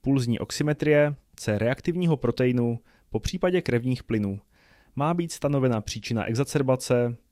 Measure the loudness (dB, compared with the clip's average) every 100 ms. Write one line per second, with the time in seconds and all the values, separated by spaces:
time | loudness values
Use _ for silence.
0 | 2 2 2 -2 -4 -2 -2 0 4 4
1 | 4 0 _ -8 -2 0 0 -2 -4 0
2 | 0 2 0 2 2 2 0 -4 _ _
3 | _ -4 -4 -2 0 0 0 0 0 -4
4 | -2 -2 -2 -6 _ _ _ _ _ -4
5 | -2 0 -4 -2 0 2 2 0 -4 -10
6 | -4 -4 -2 -2 0 0 0 0 2 2
7 | 2 -4 _